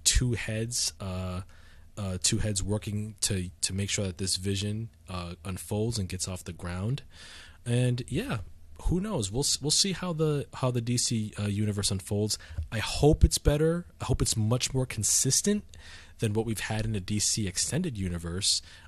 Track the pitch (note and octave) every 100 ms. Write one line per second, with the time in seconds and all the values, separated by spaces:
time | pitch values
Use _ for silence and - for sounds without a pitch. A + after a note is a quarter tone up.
0 | - - B2+ A2 - A2 A#2 B2 - -
1 | G2 F#2 F#2 F2+ F#2 - - - - -
2 | G2 F2+ - A2 G#2+ G2 G2 G#2 A2 G#2
3 | G#2+ G#2 - G2+ F2 - - F#2+ G2+ -
4 | F#2+ F2 F#2+ - F#2+ G2 G#2 G#2+ A2+ -
5 | - - F2 - - F2+ - G#2 A2+ A#2
6 | F#2 F#2 - F#2 - E2 F2 F2+ G#2 C#3
7 | - - - - - - - A#2+ B2 B2
8 | - C3+ C4+ B2+ - - - - - F3
9 | G#3 F3+ G2 A2 C#3+ - C#3 - G3+ F3+
10 | F3+ D#3+ D#3 D3 - - B2+ B2 A#2 A#2+
11 | - A#2 G#2+ - G#2 G2+ G#2+ G2+ G2+ G2
12 | - G#2 G#2+ - - - - A2 - -
13 | D3 - - - - D3 D#3+ E3+ - -
14 | - C3 B2+ - G#2+ B2 - C3 B2+ -
15 | G2+ - C3 - - G#3 - - - -
16 | - - A2+ G#2 A2+ G#2+ - A2 A2 G#2+
17 | F2+ G#2 - - G2 - - A#2+ F#3 A2
18 | F#2 F2 E2+ F2 - - - -